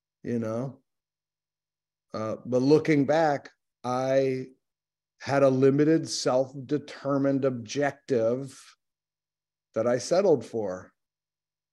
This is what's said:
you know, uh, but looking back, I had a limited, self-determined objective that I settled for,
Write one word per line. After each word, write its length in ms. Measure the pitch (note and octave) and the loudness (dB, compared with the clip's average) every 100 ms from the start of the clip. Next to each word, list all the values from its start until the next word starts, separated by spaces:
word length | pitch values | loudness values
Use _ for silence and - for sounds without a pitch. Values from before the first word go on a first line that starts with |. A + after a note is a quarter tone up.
| _ _ | _ _
you 160 | - A#2 | -8 -6
know, 400 | A2 A2+ C#3 - _ _ _ _ _ _ _ _ _ _ _ _ _ G#2+ | -6 -6 -8 -12 _ _ _ _ _ _ _ _ _ _ _ _ _ -10
uh, 220 | A2 - - | -10 -10 -4
but 160 | B2 | 0
looking 420 | C3 D3+ D#3 D3 C3 | 4 4 4 2 2
back, 460 | D#3 D#3+ C#3 - - _ _ | 2 0 -2 -6 -20 _ _
I 640 | B2 B2+ C3 C3+ C3+ C3 C3 - _ _ _ _ _ _ | -6 -4 0 0 0 -2 -8 -16 _ _ _ _ _ _
had 220 | - C#3 | -4 2
a 60 | C#3 | 4
limited, 600 | C3 C3+ C#3+ D3+ D#3+ C#3 | 6 4 4 4 2 0
self-determined 1400 | - D3 B2+ C3+ C#3+ B2 D3 C#3+ - C#3 C#3 C#3 C3+ C3+ | -4 0 0 0 -6 -6 -6 -6 -10 -4 0 0 0 0
objective 1120 | B2 G#2+ C3+ C#3+ - - B2+ A2+ B2+ C3+ - - _ _ _ _ _ _ _ _ _ _ A2 | -2 -6 -2 -2 -4 -4 0 0 -2 -6 -16 -20 _ _ _ _ _ _ _ _ _ _ -4
that 100 | A#2 | 0
I 140 | B2 | -2
settled 440 | - E3+ G3+ C#3+ | 0 2 4 2
for, 480 | - A#2 G2+ F#2 F#2 _ _ _ _ _ _ _ _ | 0 -8 -6 -8 -14 _ _ _ _ _ _ _ _